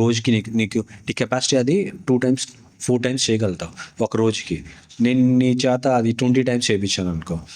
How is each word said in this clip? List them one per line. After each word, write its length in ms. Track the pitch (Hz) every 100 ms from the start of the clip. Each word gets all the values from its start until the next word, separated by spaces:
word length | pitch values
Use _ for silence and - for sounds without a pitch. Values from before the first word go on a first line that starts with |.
రోజుకి 300 | 117 113 123
నీకు, 180 | 110 110
నీకు 300 | 113 107 113 107 - -
నీ 60 | -
కెపాసిటీ 340 | 113 127 - 135
అది 220 | 123 190 196 - -
టూ 80 | 123
టైమ్స్, 280 | 127 131 - - - - -
ఫోర్ 160 | 123
టైమ్స్ 280 | 123 131 -
చేయగలుగుతావు 420 | 110 107 85 85 - - -
ఒక 120 | 113 110
రోజుకి. 400 | 113 107 - 80 - - - -
నేను 180 | 120 127 127 127
నీ 100 | 127 123
చేత 220 | 131 123 135
అది 240 | 123 113
ట్వంటీ 300 | 117 123 127 127
టైమ్స్ 220 | 123 120
చేయించాను 400 | 101 98 - 90
అనుకో, 280 | 80 78 82 -